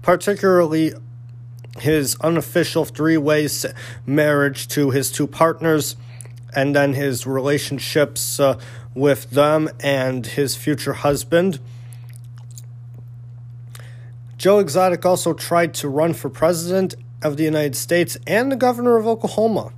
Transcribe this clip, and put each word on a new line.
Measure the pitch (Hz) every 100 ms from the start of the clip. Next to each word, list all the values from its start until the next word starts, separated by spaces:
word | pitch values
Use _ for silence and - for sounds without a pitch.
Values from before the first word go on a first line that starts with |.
particularly | - 175 - 202 196 180 165 160 160 - - - - - - - - -
his | 139 156 135 -
unofficial | 160 165 - 180 156 165 143
three-way | 120 156 160 151 151 147
s-, | - - - - - -
marriage | 143 151 147 143 135 -
to | - 143
his | 131 127
two | - 143
partners, | - 165 160 160 156 135 - - - - - - 143
and | 139 143
then | 139
his | 135 139 120 131
relationships, | 135 135 143 - 135 - 156 143 - - -
uh, | 139 123 - - -
with | 127 143 135 -
them | 127 147 156 151 120
and | 143 139 131 127 113
his | - 135 -
future | - 143 -
husband. | 120 147 143 - 170 190 143 - - - - - - - - - - - - - - - - - - - - - - - - - - - -
Joe | 180 208
Exotic | 180 156 185 175
also | 180 180 170
tried | 151 - 170 170 -
to | 143
run | 139 165
for | 156 139
president | - 160 170 170 190 185 - - -
of | 156 143
the |
United | 160 156 147 120
States | - 175 170 - -
and | 196 269
the | 262
governor | 247 240 247 233
of | 220
Oklahoma. | 220 208 - 226 180 104